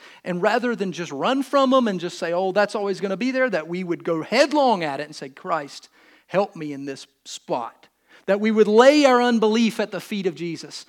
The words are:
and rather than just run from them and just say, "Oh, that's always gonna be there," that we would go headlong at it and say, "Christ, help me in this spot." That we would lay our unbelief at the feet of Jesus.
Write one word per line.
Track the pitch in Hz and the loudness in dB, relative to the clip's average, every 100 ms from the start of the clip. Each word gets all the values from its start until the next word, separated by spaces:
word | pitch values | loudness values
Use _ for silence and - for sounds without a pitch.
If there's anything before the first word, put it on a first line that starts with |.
| - - - | -20 -14 -8
and | 175 | -2
rather | 202 233 247 220 | 0 2 0 -2
than | 196 | -4
just | 151 160 | -6 -8
run | 139 180 269 | -4 -2 -2
from | 269 277 262 | 0 2 4
them | 262 233 | 4 2
and | 185 | -2
just | 170 - | -6 -6
say, | 170 | -4
"Oh, | 170 190 | -2 0
that's | 190 202 226 | 0 0 -2
always | 202 180 | -4 -4
gonna | 196 190 | -4 -4
be | 254 | -2
there," | 262 254 | 0 -2
that | 175 156 | -2 -4
we | 175 | -6
would | 180 160 | -4 -4
go | - 165 | -4 -4
headlong | 151 233 294 294 269 196 | -2 2 2 2 2 0
at | 156 139 | -2 -6
it | |
and | 151 156 | -10 -12
say, | 143 | -16
"Christ, | - 185 165 143 - - _ _ _ _ | -14 -6 -6 -6 -16 -20 _ _ _ _
help | 180 202 170 | -2 -2 -6
me | 151 | -10
in | 139 139 | -10 -10
this | 135 - _ | -12 -16 _
spot." | - - - 147 113 - _ _ _ - - | -20 -18 -8 -6 -8 -14 _ _ _ -10 -4
That | 208 | 0
we | 214 | 2
would | 214 208 | 2 6
lay | 214 262 302 277 | 8 8 8 6
our | 247 | 4
unbelief | 247 233 214 220 226 - | 4 2 2 4 2 0
at | 208 | -6
the | 180 | -8
feet | - 214 180 | -8 -4 -4
of | 151 | -6
Jesus. | 170 156 147 - | -8 -10 -12 -18